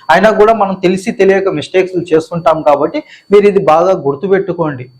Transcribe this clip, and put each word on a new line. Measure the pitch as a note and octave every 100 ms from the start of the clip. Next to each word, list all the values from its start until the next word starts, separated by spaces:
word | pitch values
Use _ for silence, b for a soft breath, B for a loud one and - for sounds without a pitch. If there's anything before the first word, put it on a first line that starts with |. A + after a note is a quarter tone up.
| B
అయినా | E3+ G#3+ G3
కూడా | G#3+ A3
మనం | G3 F#3+ F3+
తెలిసి | F#3+ - -
తెలియక | F#3+ F#3+ F#3+ D#3
మిస్టేక్స్ | - F#3 F#3 F3+ -
చేస్తుంటాం. | D#3+ D#3+ E3+ E3 D#3+ D3+
కాబట్టి | C#3+ D3+ D4+ B B -
మీరు | G3+ G3+
ఇది | F#3+ D3+
బాగా | D#3 F3+ F#3 C#3
గుర్తుపెట్టుకోండి. | C#3 F#3+ F#3+ - E3+ D#3+ B2+ B2 _